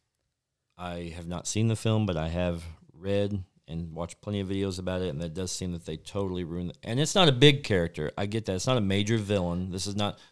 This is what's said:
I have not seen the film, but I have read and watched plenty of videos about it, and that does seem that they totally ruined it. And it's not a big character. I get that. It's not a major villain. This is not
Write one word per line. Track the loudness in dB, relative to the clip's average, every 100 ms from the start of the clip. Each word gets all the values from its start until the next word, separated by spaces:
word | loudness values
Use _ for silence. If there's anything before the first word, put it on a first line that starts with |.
| _ _ _ _ _ _ _ -12
I | -8 -8 -8 -10
have | -8
not | -8 -4
seen | 0 2
the | 2
film, | 2 2
but | 2 0
I | 0
have | 0 0 -2 -8 -16 -20
read | -10 -2 0 0 -4 -8 _ -10
and | -8 -8
watched | -8 -10 -10
plenty | -6 -4
of | -2
videos | -2 -2 -2
about | -4 -2
it, | -2
and | -4
that | -6
does | -6 -6
seem | -6 -6
that | -6 -8
they | -10
totally | -8 -4 -4 -4
ruined | -6 -6 -6
it. | -8
And | -4 -2
it's | 2
not | 6 6
a |
big | 8 8 8
character. | 4 2 2 0 -4 -4
I | -2
get | -2 -2
that. | 0
It's | 2
not | 2
a |
major | 2 2 2 0
villain. | 2 0 2 -2 -4
This | -4 -4
is | -2
not | -4 -4 -16